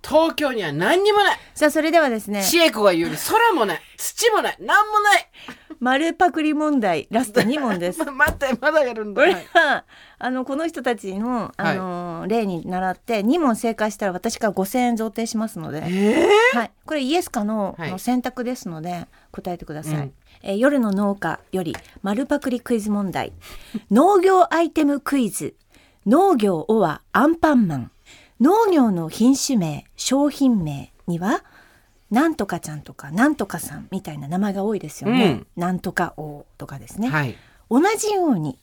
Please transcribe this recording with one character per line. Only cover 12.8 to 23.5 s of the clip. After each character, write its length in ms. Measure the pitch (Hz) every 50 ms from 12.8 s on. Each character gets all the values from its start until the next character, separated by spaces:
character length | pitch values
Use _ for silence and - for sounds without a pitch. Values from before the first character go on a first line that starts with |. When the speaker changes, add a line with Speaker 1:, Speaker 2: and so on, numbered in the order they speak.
| 190 185
Speaker 2:
っ 60 | 180
て、 260 | _ _ - 233 208 196
二 160 | 226 294 359
問 160 | 320 262 220
正 180 | 208 - 226 220
解 180 | - 214 220
し 60 | 214
た 80 | - 220
ら 80 | 196 175
私 240 | 185 - 226 -
か 100 | - -
ら 60 | 214 185
五 100 | 196 190
千 260 | 196 - 254 247 240
円 60 | 233
贈 120 | 220 220
呈 180 | 226 - - 226
し 120 | 226 -
ま 100 | 214 220
す 120 | 220 - 175
の 120 | 160 -
で。 120 | 139 151 156
Speaker 1:
え 440 | 170 180 190 202 208 233 311 349 415 415 427 466 508 539
ー？ 40 |
Speaker 2:
は 80 | 480 220
い。 60 | - _ _ _
こ 80 | - 320
れ 80 | 294
イ 120 | 262 254 311
エ 60 | 359
ス 100 | 349 -
か 120 | - 233 208
ノ 320 | 208 220 214 202 185 - -
ー 100 | 165 185
の 80 | 185
選 240 | 185 - 240 254 247
択 220 | 240 254 240 - 240
で 120 | 240 254
す 140 | - - 196
の 120 | 165 156
で、 100 | 156 180
Speaker 1:
は 60 | 180 170
い。 80 | 175 _ _ _ _ _
Speaker 2:
答 200 | - - - 185
え 60 | 175
て 80 | 170 -
く 80 | - 151
だ 100 | 151 156
さ 60 | 156
い。 40 | 151
Speaker 1:
う 20 |
ん。 160 | 151 139 135 _ _ _ _ _ _ -
Speaker 2:
え 100 | - 196
ー、 40 |
夜 220 | 202 247 285 285 277
の 120 | 233 208
農 240 | 196 196 208 202 202
家 240 | 202 185 165 - - _ _
よ 120 | - 185 175
り、 120 | 190 170 - - - - - -
丸 240 | 196 208 226 277
パ 120 | - 294 285
ク 120 | - 269
リ 100 | 247 233
ク 140 | _ - 240
イ 40 | 226
ズ 120 | 202 214
問 200 | 208 208 202 185
題。 220 | 156 139 117 - - - - -